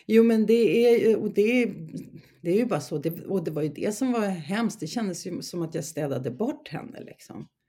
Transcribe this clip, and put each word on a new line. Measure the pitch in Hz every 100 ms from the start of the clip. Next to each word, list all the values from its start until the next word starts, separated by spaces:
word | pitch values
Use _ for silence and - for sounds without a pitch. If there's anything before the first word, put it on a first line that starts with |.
| -
Jo, | 220
men | 233 226 214
det | 233 208 214 240
är | 233 220
ju, | 214
och | 208
det | - 208 247
är, | 226 165 160 - - - - _
det | 170
är | 196
ju | 247
bara | 156
så. | - 151
Det, | 160 170 -
och | 190
det | 160
var | 156
ju | 151
det | 147 208 214
som | 262
var | 233 202
hemskt. | 180 147 208 226 -
Det | 156
kändes | 233 202 165 190
ju | 160
som | 151 175
att | 160 160
jag |
städade | 160 - 147 131 131
bort | 127 233 294 -
henne, | - - -
liksom. | - - - 98 - _